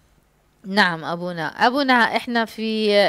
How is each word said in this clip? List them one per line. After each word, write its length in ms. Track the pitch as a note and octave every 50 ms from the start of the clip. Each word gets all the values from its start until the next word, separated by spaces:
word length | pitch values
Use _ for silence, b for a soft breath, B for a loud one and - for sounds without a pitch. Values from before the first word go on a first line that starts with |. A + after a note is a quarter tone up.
| _ _ _ _ _ _ _ _ _ _ _ _ -
نعم 380 | F#3+ G3 G#3 G3 F3+ E3+ D#3+ D3
أبونا. 420 | C#3 E3+ E3+ F3 F3+ F3 E3+ D#3
أبونا، 480 | D3 - - G3+ B3 A#3+ C#4+ C#4+ C4 B3+
إحنا 500 | A#3+ A3 - - A3+ - B3+ A#3 A#3 A3+
في 460 | G#3+ - - A3 A3 A3 A3 G#3+ G#3 G3+ G3+ G3+